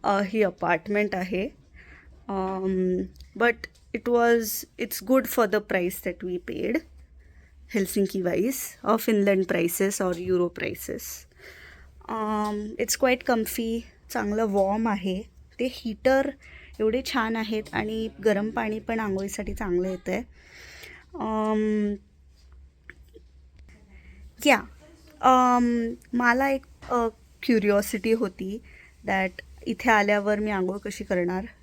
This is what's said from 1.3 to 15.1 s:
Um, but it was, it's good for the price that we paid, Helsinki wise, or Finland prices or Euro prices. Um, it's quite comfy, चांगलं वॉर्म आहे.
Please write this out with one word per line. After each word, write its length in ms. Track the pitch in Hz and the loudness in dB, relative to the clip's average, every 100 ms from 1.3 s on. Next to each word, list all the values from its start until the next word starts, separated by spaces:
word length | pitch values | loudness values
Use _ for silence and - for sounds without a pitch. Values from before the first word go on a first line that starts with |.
| 180 233 - - - - - - - - | -4 -4 -8 -20 -20 -20 -20 -20 -20 -8
Um, 720 | 196 190 190 190 185 185 185 190 - - 196 | -4 -4 -2 -2 0 0 0 -4 -10 -18 0
but 200 | 233 233 - _ - 226 | 0 0 -10 _ -10 -6
it 180 | - | 0
was, 520 | 240 233 233 220 - - - | 4 6 4 2 -8 -10 -10
it's 280 | 233 - 190 | -8 -8 2
good 140 | 262 254 | 2 2
for 220 | - 214 | 0 2
the 120 | 208 208 | 2 0
price 360 | 185 180 - 196 | -2 -2 -4 -8
that 200 | 175 185 | -8 -6
we 100 | 180 - | -8 -8
paid, 260 | - - 247 - - - - - - - - - 214 | -6 -2 -2 -4 -20 -20 -20 -20 -20 -20 -20 -6 -2
Helsinki 500 | 190 - 190 190 180 | -2 0 0 0 -2
wise, 640 | 175 220 269 - - 214 | 0 0 -2 -10 -6 0
or 80 | 226 233 | 0 2
Finland 360 | 214 196 196 185 | 4 4 2 2
prices 500 | 175 170 - 196 196 | 0 0 0 -2 0
or 160 | 185 175 180 | -2 -2 0
Euro 180 | 180 175 - | 0 0 -2
prices. 440 | - - - - - - - _ - - - - - - - | -8 -6 -10 -10 -10 -16 -20 _ -20 -20 -20 -20 -20 -20 -10
Um, 580 | 226 214 214 208 208 208 226 | -4 -2 0 0 -2 -6 -4
it's 220 | 226 - | -4 2
quite 260 | 254 247 - | 2 2 2
comfy, 500 | 233 220 - 226 226 - _ - | 0 0 -4 -2 -4 -6 _ -8
चांगलं 360 | 214 208 214 226 | -4 -2 0 2
वॉर्म 420 | 196 190 208 226 | 2 2 2 0
आहे. 340 | 196 185 | 0 -2